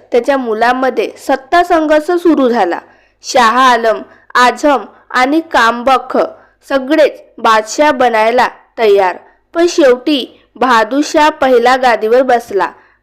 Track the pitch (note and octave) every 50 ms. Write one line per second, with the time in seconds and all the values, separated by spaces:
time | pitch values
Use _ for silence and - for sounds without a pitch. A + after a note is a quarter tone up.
0 | - - - A#3+ A#3+ C#4 C#4 C4+ B3+ A#3 G#3+ G#3+ A#3 A#3+ B3 B3+ C4 B3+ A3+ A#3
1 | G3 - - - - - C4+ C4+ - - F4 F4 F4 F4 F4+ D#4+ D#4 D4+ D#4 D4+
2 | D4+ F4 F4 E4+ E4+ F4 D4 D4 C4+ A#3+ A#3+ A#3 F#3+ F3 E3 - - _ _ _
3 | _ _ _ _ - - - C4 A#3+ A3+ A#3 B3+ C4+ B3+ A#3+ A#3 A#3 A3+ G#3+ G3
4 | - - - _ _ _ - A#3+ B3 B3 A#3 A#3 - D4 C#4 A#3+ G3 - - _
5 | _ - - - B3+ C4+ D4 E4 D#4+ - - C4+ A#3 A3+ A#3 A#3+ A#3 C4+ C4 B3+
6 | B3+ - - A#3+ - - - - _ _ _ _ _ - C#4+ C4+ B3+ B3+ D#4 D#4+
7 | D4 - - - - _ - - A3+ A3+ A3 A3 G#3+ - - - D4+ D4+ C#4+ B3+
8 | B3+ A#3+ A#3 G#3+ G#3+ A3+ A#3+ B3 A3+ F#3 - - _ _ - - A3+ G#3+ G3+ G3
9 | F#3+ F3+ F3 - - - _ _ _ _ - E4+ E4+ F4 - F4 D4 B3+ B3 B3
10 | - D#4+ D4+ C4 A3 - - _ _ _ _ - A#3+ C4 B3 A3 A3 G#3+ C4 C#4+
11 | D4 - - D#4+ D4+ D#4 D#4 D#4 C#4 C4 B3+ A#3 A#3 B3 C4 C4 B3+ B3 A3+ -
12 | A3 A3 A#3 B3+ C4+ B3+ A#3+ A#3 A#3+ - G3+ F#3+ F3 - - _ _ _ _ _